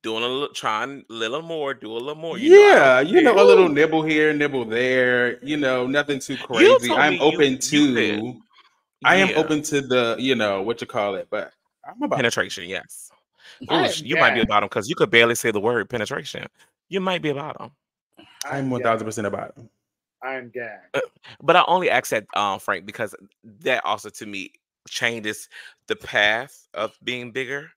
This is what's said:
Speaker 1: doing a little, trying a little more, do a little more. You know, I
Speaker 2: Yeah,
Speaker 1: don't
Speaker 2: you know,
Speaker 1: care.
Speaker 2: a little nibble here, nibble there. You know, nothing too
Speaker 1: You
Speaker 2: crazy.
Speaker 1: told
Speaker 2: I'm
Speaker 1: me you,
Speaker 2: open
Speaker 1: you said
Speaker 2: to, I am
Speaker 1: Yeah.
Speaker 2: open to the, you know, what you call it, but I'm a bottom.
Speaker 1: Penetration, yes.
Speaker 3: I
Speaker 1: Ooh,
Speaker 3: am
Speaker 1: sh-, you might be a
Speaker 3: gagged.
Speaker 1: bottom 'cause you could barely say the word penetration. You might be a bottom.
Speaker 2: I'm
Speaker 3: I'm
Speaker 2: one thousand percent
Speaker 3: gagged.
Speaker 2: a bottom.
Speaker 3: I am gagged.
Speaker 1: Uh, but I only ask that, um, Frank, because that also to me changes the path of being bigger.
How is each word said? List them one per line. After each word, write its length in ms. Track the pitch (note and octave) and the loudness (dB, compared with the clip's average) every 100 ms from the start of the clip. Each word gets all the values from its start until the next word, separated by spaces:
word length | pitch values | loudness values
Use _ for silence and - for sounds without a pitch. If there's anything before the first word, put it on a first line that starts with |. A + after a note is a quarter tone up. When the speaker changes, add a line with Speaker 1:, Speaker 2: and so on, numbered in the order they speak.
Speaker 1:
doing 200 | A2+ A2+ | -6 -6
a 60 | A#2+ | -4
little, 240 | C3 C#3+ | -4 -8
trying 520 | - C3 G#2+ B2+ C#3 - | -6 -4 -4 -6 -10 -16
a 40 | |
little 300 | A2+ A2+ C#3+ | -8 -6 -6
more, 300 | E3 D#3+ C#3+ | -8 -8 -6
do 160 | B2+ G#2+ | -8 -10
a 20 | A2+ | -10
little 160 | C3 D#3 | -10 -10
more. 220 | E3 D#3 | -10 -2
You 120 | C#4+ | 8
know, 60 | G4 | 10
I 180 | G#4 | 10
Speaker 2:
Yeah, 260 | C4+ C#3 B2+ | 8 8 6
Speaker 1:
don't 120 | D3+ | 6
Speaker 2:
you 80 | F4 | 4
know, 120 | C#4+ | 6
Speaker 1:
care. 80 | G3 | 8
Speaker 2:
a 40 | G3 | 8
little 220 | F#3+ F3 | 8 6
nibble 320 | C#3+ D#3 D#3+ | 4 2 2
here, 300 | D#3 D#3 D3+ | 0 2 2
nibble 300 | D3 D3 C3+ A2 | 0 -2 -4 -4
there. 760 | A2+ B2+ C3 B2 B2 B2 - | -2 0 2 2 0 -2 -4
You 120 | C#3 D3+ | -8 -4
know, 300 | C3+ B2+ B2 | -2 -2 -2
nothing 320 | C#3+ C#3+ C#3 | -2 -2 -6
too 180 | - C3 | -6 -12
Speaker 1:
You 100 | - | -6
Speaker 2:
crazy. 420 | A#2 G4 C5 - | 4 6 6 2
Speaker 1:
told 120 | D#4 | 2
Speaker 2:
I'm 120 | D3+ | 2
Speaker 1:
me 60 | - | 2
you, 40 | |
Speaker 2:
open 300 | D3 D#3 C#3+ | 2 4 0
Speaker 1:
you 60 | C3 - D3 D3 | 0 -2 2 2
said 260 | B2 G#2 F2+ | 2 -2 -4
Speaker 2:
to, 200 | A#2+ B2 _ _ _ _ _ _ | -8 -12 _ _ _ _ _ _
I 120 | C3+ F3+ | 2 2
am 120 | F#3+ | 2
Speaker 1:
Yeah. 60 | - | 0
Speaker 2:
open 240 | D#3 D3+ | 0 -4
to 180 | D3 C#3+ | -2 -4
the, 360 | B2+ B2+ A#2 G#2+ | 0 0 0 -2
you 160 | C3 | -2
know, 260 | A#2+ G#2+ G2 | 0 0 -2
what 200 | G2+ A#2 | -4 -8
you 40 | A#2+ | -6
call 280 | A#2+ G2+ | -4 -4
it, 140 | F#2+ - | -6 -8
but 220 | G#2 E2 _ _ _ - | -8 -10 _ _ _ -20
I'm 160 | G3+ | -10
a 60 | D4 | -6
bottom. 100 | - | -2
Speaker 1:
Penetration, 460 | A#2+ - F#2+ - F2+ | -2 -2 -6 -8 -10
yes. 420 | F#2 - - - _ _ _ - - - | -12 -12 -20 -20 _ _ _ -20 -20 -4
Speaker 3:
I 60 | |
Speaker 1:
Ooh, 100 | - - | -2 -2
Speaker 3:
am 60 | |
Speaker 1:
sh-, 80 | - | -4
you 140 | C#3+ D#3+ | -4 0
might 180 | B2 | 2
be 60 | A2+ | 2
a 20 | |
Speaker 3:
gagged. 60 | A2 | 0
Speaker 1:
bottom 200 | G#2 G2+ | 0 0
'cause 200 | A#2 G#2 | -6 -6
you 60 | - | -2
could 140 | B2+ | 4
barely 240 | A#2 A#2 | 4 4
say 160 | A#2 A#2 | 2 -2
the 100 | G#2 | -2
word 280 | G#2 A#2+ G2 | -2 -2 -4
penetration. 580 | A#2+ G#2 C#3 C#3+ - - _ _ _ _ | -8 -8 -8 -10 -14 -16 _ _ _ _
You 120 | F3 | -6
might 220 | F#3+ F3 | -4 -4
be 60 | D3+ | -4
a 40 | |
bottom. 380 | C#3 D3 - B2+ _ _ _ _ _ - _ | -6 -10 -14 -16 _ _ _ _ _ -20 _
Speaker 2:
I'm 200 | C#3+ C#3 | -10 -6
Speaker 3:
I'm 60 | C3+ | -4
Speaker 2:
one 120 | B2 | -2
thousand 220 | A#2 A2 A2 | -2 -2 -4
percent 200 | A2 G2+ | -6 -6
Speaker 3:
gagged. 80 | |
Speaker 2:
a 40 | G2 | -8
bottom. 320 | - - A#2 _ _ _ _ _ | -10 -16 -20 _ _ _ _ _
Speaker 3:
I 120 | C3 | -12
am 160 | C3 B2 | -12 -12
gagged. 440 | B2 A2+ G2+ _ | -14 -14 -16 _
Speaker 1:
Uh, 60 | - - _ - A#2 | -8 -8 _ -20 -6
but 140 | - F3 | 0 2
I 80 | - | 2
only 240 | F3+ F3 | 0 0
ask 200 | B2 - | -2 -2
that, 160 | A#2 G2 - | -8 -6 -6
um, 220 | G2+ F#2+ | -4 -6
Frank, 260 | - F#2+ G2 | -8 -8 -10
because 280 | - G#2+ - G2 _ A2 G#2 | -10 -12 -12 _ _ -20 _
that 240 | C#3+ B2 | -4 -4
also 260 | - G#2 G#2+ | -4 -6 -10
to 160 | - G#2+ | -16 -14
me 260 | G2+ - _ _ _ - | -14 -14 _ _ _ -16
changes 600 | - A#2+ A#2 G#2 G#2+ - - - _ - | -6 -4 -4 -8 -10 -14 -20 -20 _ -10
the 100 | A2 | -10
path 680 | - A#2 G#2 A2 C3+ _ _ | -4 0 2 0 -6 _ _
of 220 | - A2 _ | -10 -10 _
being 260 | - B2 A#2+ | -10 -10 -10
bigger. 380 | A#2 B2+ C#3+ D#3+ | -10 -8 -10 -14